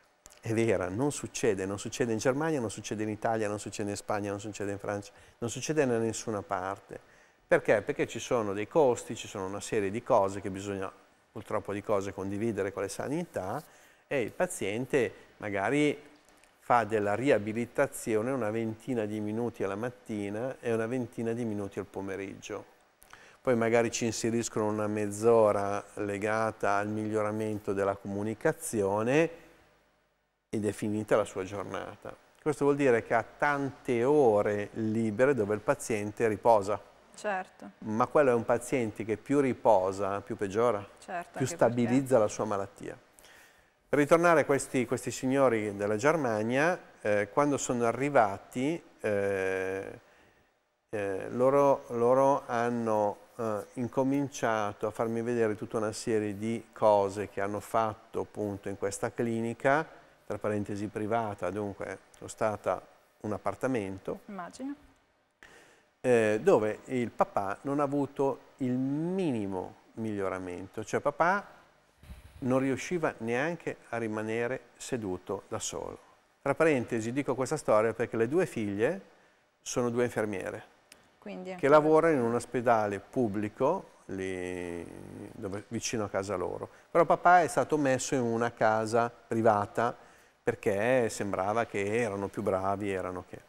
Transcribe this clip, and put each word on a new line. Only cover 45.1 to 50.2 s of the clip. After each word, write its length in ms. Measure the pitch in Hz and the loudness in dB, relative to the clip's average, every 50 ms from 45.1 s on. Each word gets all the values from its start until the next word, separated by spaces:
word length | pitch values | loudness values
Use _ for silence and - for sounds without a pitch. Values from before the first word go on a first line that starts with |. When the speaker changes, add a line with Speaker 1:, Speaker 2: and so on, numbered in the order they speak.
Speaker 1:
signori 640 | 117 - - 127 135 139 135 123 113 110 107 107 101 | -6 -4 -2 0 2 4 4 4 4 2 0 -2 -4
della 200 | 101 101 101 107 | -2 -2 0 0
Germania, 840 | 107 120 147 165 165 139 120 110 107 110 113 123 135 151 175 180 165 - - - - | 2 2 2 2 2 0 0 0 0 0 0 0 2 2 0 0 -2 -6 -14 -14 -6
eh, 280 | - 107 104 101 104 104 | -2 0 0 0 0 0
quando 260 | - 147 143 147 139 | 2 2 2 2 2
sono 280 | 120 - - 131 120 120 | 0 -2 -2 -2 0 0
arrivati, 960 | 113 113 120 139 151 143 127 110 98 98 107 - - - 127 127 147 170 165 - - - _ | 0 0 0 0 2 4 4 4 4 2 -6 -10 -8 -6 -2 -2 -2 -2 -4 -8 -14 -12 _
eh, 1000 | - 110 104 101 101 101 98 95 95 95 95 95 95 95 95 98 98 101 - 123 - _ _ _ | -2 0 0 0 0 0 0 0 0 0 -2 -2 -2 -4 -4 -6 -8 -10 -12 -16 -18 _ _ _